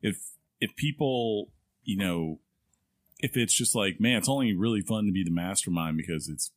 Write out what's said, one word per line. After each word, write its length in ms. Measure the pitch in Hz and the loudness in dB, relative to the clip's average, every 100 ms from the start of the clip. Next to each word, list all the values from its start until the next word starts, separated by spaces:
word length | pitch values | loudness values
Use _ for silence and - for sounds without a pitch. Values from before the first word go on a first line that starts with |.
if, 300 | 110 - - - _ - | -4 -4 -10 -18 _ -6
if 160 | 117 - | -6 -2
people, 800 | 151 143 139 123 113 104 - _ _ _ | -4 0 0 0 0 -2 -4 _ _ _
you 140 | - 98 | -6 -2
know, 420 | 95 85 80 76 _ _ _ _ _ _ _ - | 0 0 -2 -6 _ _ _ _ _ _ _ -6
if 180 | 135 127 | -2 0
it's 160 | 117 | 2
just 200 | - 123 | 2 2
like, 260 | 117 98 85 | 2 0 2
"Man, 160 | 110 117 | 2 4
it's 120 | 120 | 2
only 240 | 139 120 | 2 2
really 280 | 90 113 107 | 2 2 0
fun 240 | 95 110 104 | 0 0 2
to 60 | |
be 100 | 95 | 2
the 80 | 87 | 2
mastermind 640 | 85 90 98 - 85 80 80 | 0 0 -2 0 0 0 -2
because 320 | 78 80 73 | -4 -6 -6
it's 240 | 73 - | -8 -8